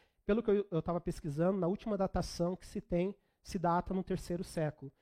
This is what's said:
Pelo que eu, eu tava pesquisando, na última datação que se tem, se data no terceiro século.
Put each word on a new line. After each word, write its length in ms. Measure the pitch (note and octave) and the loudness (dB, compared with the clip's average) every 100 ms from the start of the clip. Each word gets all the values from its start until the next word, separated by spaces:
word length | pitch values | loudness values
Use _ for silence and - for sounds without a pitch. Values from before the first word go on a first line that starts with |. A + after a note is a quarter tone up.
| _ _ - | _ _ 0
Pelo 180 | A3 | 2
que 80 | A3 | 4
eu, 160 | G3+ G3 | 2 2
eu 120 | E3 | -2
tava 180 | E3 E3+ | 0 -2
pesquisando, 580 | F3+ - D#3+ C#3 F3+ G3+ | -2 -4 -4 2 2 2
na 100 | E3+ | 0
última 300 | G3+ A3+ G3+ | 0 -2 0
datação 560 | F#3+ F3+ - - F3 | 0 0 -2 0 -2
que 140 | F#3 - | -2 -8
se 140 | G#3 | -10
tem, 340 | - F3 F#3 G3+ _ _ | 0 0 0 -4 _ _
se 160 | - F#3+ | -8 0
data 360 | E3+ E3+ - | 2 2 2
no 100 | F#3+ | -2
terceiro 400 | F3+ F#3 - F3 | -2 -4 -2 -4
século. 480 | F#3+ - D3+ - C3+ - | -4 -2 -2 -4 -14 -16